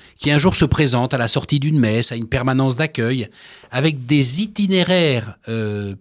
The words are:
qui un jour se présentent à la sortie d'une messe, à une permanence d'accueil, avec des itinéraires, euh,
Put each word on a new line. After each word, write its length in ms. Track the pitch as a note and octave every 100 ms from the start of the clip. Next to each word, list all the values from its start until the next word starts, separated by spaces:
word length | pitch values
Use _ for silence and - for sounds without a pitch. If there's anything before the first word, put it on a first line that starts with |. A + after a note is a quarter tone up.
| - -
qui 140 | D3+
un 80 | D3
jour 160 | F3 -
se 100 | D#3
présentent 480 | - C#3+ B2 B2+
à 60 | C3
la 80 | A#2
sortie 320 | - - C#3+
d'une 200 | D3 D3+
messe, 320 | A2 A2+ A#2
à 40 | A#2
une 120 | A2+
permanence 480 | C3 B2+ C3 C3+ B2
d'accueil, 540 | D#3 B2+ A#2 B2+ G2+ - - - -
avec 380 | B2 D#3+ C#3+ B2
des 340 | D3 B2 C#3
itinéraires, 960 | G#3+ G#3 G3 F#3 F3 F3+ D#3+ A#2+ G#2 - -
euh, 480 | A2+ G#2+ G#2 G2+ F#2+